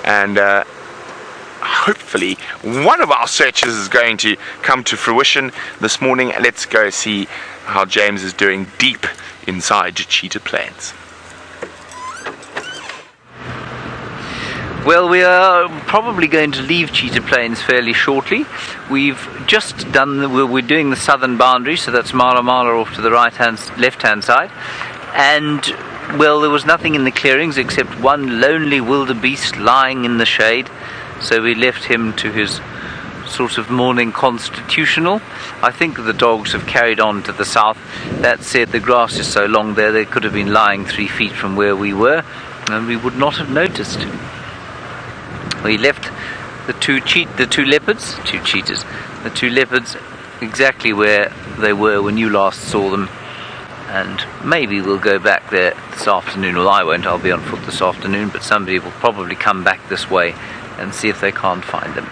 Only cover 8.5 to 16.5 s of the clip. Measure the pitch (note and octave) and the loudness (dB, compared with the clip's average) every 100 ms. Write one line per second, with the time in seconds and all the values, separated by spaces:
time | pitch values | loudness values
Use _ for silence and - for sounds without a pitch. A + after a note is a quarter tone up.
8.5 | F#2+ F#2 - B2+ C3 - - - - - | 0 -6 -2 -2 -2 -8 -8 -16 -12 -8
9.5 | F#2 - G#2 F2+ F2 - - F#2 G#2 - | -6 2 2 2 -4 -2 -2 -2 -8 -4
10.5 | - - - - - - - - - - | -6 -6 -10 -16 -16 -20 -20 -20 -20 -20
11.5 | - - - - B5+ B5+ C6+ C6+ - - | -16 -16 -16 -18 -14 -12 -12 -12 -14 -14
12.5 | C6+ C6+ C6+ C6+ - - _ _ - - | -12 -10 -12 -12 -14 -18 _ _ -16 -12
13.5 | - - - - - - - - - - | -10 -10 -12 -12 -12 -12 -12 -12 -10 -8
14.5 | - - - C#3+ E3+ F3+ F3+ F3+ F3+ F#3+ | -8 -8 -2 4 4 6 6 8 8 8
15.5 | F3+ F3 D#3+ C#3 G3+ A#3 G3 D#3+ D#3 D3+ | 6 2 -4 0 2 2 0 2 4 2